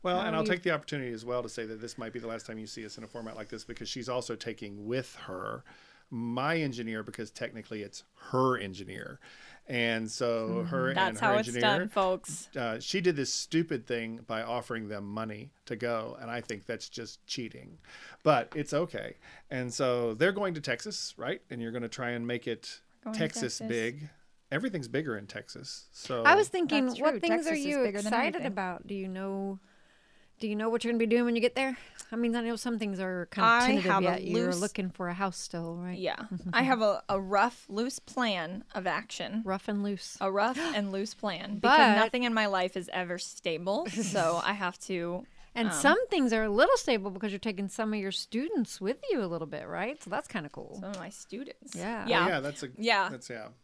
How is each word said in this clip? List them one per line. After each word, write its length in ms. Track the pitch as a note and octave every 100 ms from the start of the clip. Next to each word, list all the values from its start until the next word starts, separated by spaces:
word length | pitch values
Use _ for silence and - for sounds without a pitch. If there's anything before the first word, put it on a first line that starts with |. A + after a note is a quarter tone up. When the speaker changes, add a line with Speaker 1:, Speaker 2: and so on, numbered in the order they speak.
Speaker 1:
Well, 160 | F3+ F3+
Speaker 2:
How 60 | F#3
Speaker 1:
and 80 |
Speaker 2:
are 40 | D#3+
Speaker 1:
I'll 60 |
Speaker 2:
you? 60 | D#3+
Speaker 1:
take 120 | F3+
the 80 | F3+
opportunity 400 | D3+ - D3 B2+
as 120 | A2+
well 180 | A#2 B2
to 60 | A#2
say 160 | -
that 160 | A2 A2
this 160 | A2+ -
might 160 | A2+
be 60 | A#2
the 80 | A2+
last 180 | A2+ -
time 120 | A2
you 80 | A2
see 180 | -
us 140 | G#2+ -
in 60 |
a 20 | A2
format 300 | A#2+ A2 A2
like 120 | G#2
this 160 | A2
because 240 | - A#2 A#2
she's 200 | C3+ A#2+
also 280 | B2+ B2 A2+
taking 480 | A#2+ A2 G#2 G2+ G#2
with 280 | B2+ B2+ - -
her 380 | F2+ G#2 A#2 - - - - _
my 480 | A#2+ A#2 A#2+ C#3+ E3
engineer 440 | D3 A#2+ A2+ A2
because 280 | G#2+ G#2+ A2
technically 500 | - A#2+ A#2 - A2
it's 220 | G2 - - _ -
her 280 | C3 C3 B2
engineer. 600 | G2 F#2 F#2+ F#2+ - - - - - - -
And 440 | B2+ A#2 A2+ A2
so 380 | - A#2+ A#2 A2+
Speaker 2:
Mm-hmm. 180 | A2+ A#2
Speaker 1:
her 200 | C3+ C3
and 80 | -
Speaker 3:
That's 220 | - A3
Speaker 1:
her 60 | A3
Speaker 3:
how 100 | G#3
it's 120 | A3
Speaker 1:
engineer, 300 | - G#3+ G3
Speaker 3:
done, 100 | F#3+
folks. 640 | G#3 F#3 F#3 - D3+ -
Speaker 1:
uh, 240 | C#3 A#2 A2+
she 200 | - F#3+
did 160 | F3+ D3
this 160 | B2+
stupid 540 | - - D#3+ D#3+ C#3 A2
thing 320 | A#2+ A2+ A2+ A#2
by 160 | A2
offering 460 | A2+ A#2+ - A2+ G#2+
them 180 | G#2 G2+
money 460 | G#2+ A2 G#2 C3+ _
to 100 | -
go, 440 | A2+ A#2+ A2+ A#2 A#2+
and 100 | A#2
I 120 | A#2+
think 240 | A2+ G#2+ -
that's 240 | A2+ -
just 360 | - A2 - -
cheating. 520 | - A#2 - - - - - - -
But 300 | D3+ C#3 -
it's 200 | D#3 C#3+
okay. 420 | D3 E3+ G2+ A2 - - - -
And 220 | C3 B2
so 400 | A#2 C3 B2 A#2+
they're 200 | A2 E3+
going 200 | G3+ G3
to 80 | D#3+
Texas, 540 | C#3+ A#2+ G#3+ F#3+ - -
right? 240 | B2 F3+ _
And 140 | A#2+
you're 100 | A2+
gonna 160 | A#2+ A#2
try 220 | - A#2+
and 160 | A#2+ A#2
make 200 | A#2+ A#2+
it 360 | A2+ - - _ _
Speaker 3:
Going 100 | -
to 40 | A3
Speaker 1:
Texas 380 | - - B2 -
Speaker 3:
Texas. 100 | A2+
Speaker 1:
big. 340 | A#2 A2+ C#3+ D3+ - - _ _
Everything's 340 | C#3+ B3 F#3 A#2+
bigger 280 | C3+ D#3 G#2+
in 100 | G2+
Texas, 600 | G#2 - - C3+ - -
so 300 | - - B2
Speaker 2:
I 100 | A#2
was 140 | G4 G#4+
thinking, 380 | F#4 D#4+ D4 B3+
Speaker 3:
That's 120 | A#3
Speaker 2:
what 100 | D4+
Speaker 3:
true. 80 | B3+
Speaker 2:
things 120 | E4+ E4+ D#4
Speaker 3:
Texas 40 |
Speaker 2:
are 40 |
Speaker 3:
is 100 | -
Speaker 2:
you 120 | C#4+ C#4+
Speaker 3:
bigger 200 | A#3 G3+
than 100 | G#3
Speaker 2:
excited 140 | A#3+ D4 E4
Speaker 3:
everything. 100 | C#4
Speaker 2:
about? 340 | G3+ F#3 F3 -
Do 80 |
you 140 | G3 F#3+
know, 500 | F#3 G3 G3 G3 F#3+ _ - _ _ _ - - _
do 80 | A3
you 80 |
know 140 | G#3 A3
what 160 | A#3
you're 80 | A#3
gonna 60 | A#3
be 80 | A3+
doing 180 | A#3
when 100 | A#3+
you 60 | A#3
get 140 | A#3+ B3+
there? 200 | C4+ B3+ - - -
I 40 | A#3
mean, 200 | A#3 A#3
I 60 |
know 120 | A3+ A3+
some 220 | A#3+ A#3
things 220 | G#3 F#3+
are 260 | F#3 F3+ E3+
kind 120 | G3+ A3+
of 60 | A#3
Speaker 3:
I 40 | B3
Speaker 2:
tentative 240 | G#3+ F3+
Speaker 3:
have 120 | G3
a 20 |
Speaker 2:
yet. 200 | F3 F3+
You're 220 | - A3 F3+
Speaker 3:
loose 140 | F3
Speaker 2:
looking 300 | G#3 - F#3
for 180 | - F3
a 60 |
house 220 | F3+ G3 F3
still, 360 | - E3+ E3 E3+
right? 220 | F3+ F3+
Speaker 3:
Yeah. 180 | F3+ - A3+ F3+
Speaker 2:
<laughs> 160 | F3+
Speaker 3:
I 100 | E3+
have 180 | C4 B3
a, 200 | G#3+ - -
a 100 | G3
rough, 440 | F#3+ G3 A3+ - -
loose 300 | G3 B3 -
plan 640 | - - A#3 F#3 E3 G3 -
of 120 | G#3 F#3
action. 560 | D#3+ A3+ - D3 G#3+
Speaker 2:
Rough 220 | G#3 F#3+ -
and 140 | G#3
loose. 340 | G3+ G3 - -
Speaker 3:
A 100 | G3
rough 280 | G3 A3 C4
Speaker 2:
<gasps> 160 | E4
Speaker 3:
and 180 | B3+ G3+
loose 220 | F#3+ G#3+
plan. 440 | - G#3 E3+ G3 G#3
Speaker 2:
But 180 | A#3 D4+
Speaker 3:
Because 200 | B3+ G#3+
nothing 260 | A3 B3
in 100 | B3
my 140 | A3+ G#3
life 300 | F#3+ F#3 F#3
is 120 | F3+
ever 260 | F#3 F3+ F3
stable, 680 | - - F3+ D#3+ F3+ G#3+ E4
Speaker 2:
<laughs> 40 |
Speaker 3:
so 500 | F3 G3 G3 E3 E3+
I 80 | -
have 260 | G3+ F3+ -
to, 440 | - F#3 E3+ F3+ - - - A#3+
Speaker 2:
And 120 | A3
Speaker 3:
um, 60 |
Speaker 2:
some 320 | E3 C#4+ F#4+ B4+
things 240 | F4+ B3+
are 120 | A3
a 60 | A3
little 260 | G#3 F4 C5
stable 340 | - A3+ G3
because 220 | F#3 G#3+
you're 60 | G3
taking 280 | A3+ F#3+ G3
some 240 | - A3
of 60 | G#3+
your 140 | G3
students 680 | - - A3 D4+ G4+ A3 -
with 180 | G3 C4 C#5
you 140 | E4
a 20 | F#3+
little 220 | E3 D#3
bit, 180 | D3 -
right? 340 | E3+ G#3+ D4+
So 80 | -
that's 180 | G#3 -
kinda 220 | - D3
cool. 260 | - - -
Speaker 3:
Some 100 | F#3
of 60 | G3
my 100 | E3+
students. 640 | - - G#3 C#4+ - C4+
Speaker 2:
Yeah. 320 | F3 F3+ A3+ -
Speaker 3:
Yeah. 180 | -
Speaker 1:
Oh, 40 | F3+
yeah, 120 | D#3+
that's 220 | C#3 C#3+
a, 60 | C3+ C3
Speaker 3:
Yeah. 320 | A3+ G#3 F3+
Speaker 1:
that's, 200 | C3 -
yeah. 180 | A#2 A2 -